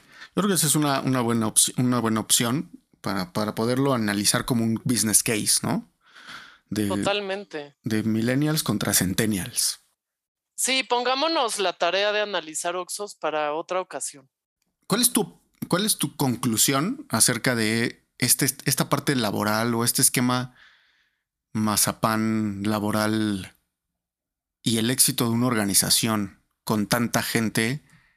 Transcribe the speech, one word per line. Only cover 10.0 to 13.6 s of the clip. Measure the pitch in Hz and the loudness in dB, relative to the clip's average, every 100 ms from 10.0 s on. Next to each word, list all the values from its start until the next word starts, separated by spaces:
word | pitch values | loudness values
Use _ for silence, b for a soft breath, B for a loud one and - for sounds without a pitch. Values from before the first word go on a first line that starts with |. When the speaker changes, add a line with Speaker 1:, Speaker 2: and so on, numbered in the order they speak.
| _ _ _ _ _ - | _ _ _ _ _ -6
Speaker 2:
Sí, | - 262 | 0 0
pongámonos | - 240 247 262 311 330 233 - | 0 0 0 0 0 0 0 0
la | 185 | -2
tarea | - 175 185 208 | 0 0 2 2
de | 208 | 0
analizar | 208 190 156 156 175 175 | -2 -4 -6 -6 -4 -4
Oxxos | 180 - 208 | -6 -8 -10
para | - 160 151 151 | -6 -4 -2 -2
otra | 156 | -4